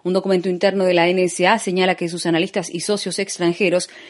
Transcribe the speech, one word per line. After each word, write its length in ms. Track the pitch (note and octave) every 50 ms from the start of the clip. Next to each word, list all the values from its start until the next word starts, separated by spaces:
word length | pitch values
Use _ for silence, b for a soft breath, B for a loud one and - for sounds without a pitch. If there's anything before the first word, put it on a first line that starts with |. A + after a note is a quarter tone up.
Un 120 | B F3+ F#3
documento 360 | F#3+ F#3 F#3+ G3 F3+ E3+ F#3+
interno 360 | F3+ F3 F#3+ G3 F#3+ G3 F#3+
de 100 | F#3 F3+
la 120 | E3+ E3+
N 160 | F3 F3+ F#3 F#3
S 220 | F3 - - F3+
A 140 | F#3 A3 A3
señala 340 | - G3+ F3+ F#3 F#3 F#3 F3
que 160 | - F3+ E3+
sus 160 | F3 E3+ -
analistas 480 | F3 E3 D#3+ F3+ F#3+ - G#3 E3+ - -
y 60 | E3
socios 400 | - - G#3 G3 - F#3+ E3+ -
extranjeros 720 | G3 F#3+ - - F3+ E3+ E3+ - G#3+ F3 E3+ F3+ - B B B B B